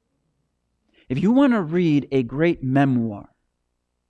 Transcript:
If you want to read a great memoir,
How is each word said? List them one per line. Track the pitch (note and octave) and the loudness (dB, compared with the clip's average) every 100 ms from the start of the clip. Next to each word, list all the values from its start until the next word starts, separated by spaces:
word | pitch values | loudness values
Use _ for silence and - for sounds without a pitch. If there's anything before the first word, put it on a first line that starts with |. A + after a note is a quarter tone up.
| _ _ _ _ _ _ _ _ _ _ - | _ _ _ _ _ _ _ _ _ _ -10
If | B2+ | -2
you | F3 | 0
want | B3+ C#4+ | 2 2
to | A#3 | 0
read | D#3 F3 E3+ C#3+ - | -2 0 2 2 0
a | C3+ | -2
great | A#2 C3 E3+ E3+ | -2 -2 -2 -2
memoir, | C3 C#3 C#3 B2 A2+ G2+ - _ _ _ _ _ _ _ | -2 0 2 0 -4 -8 -16 _ _ _ _ _ _ _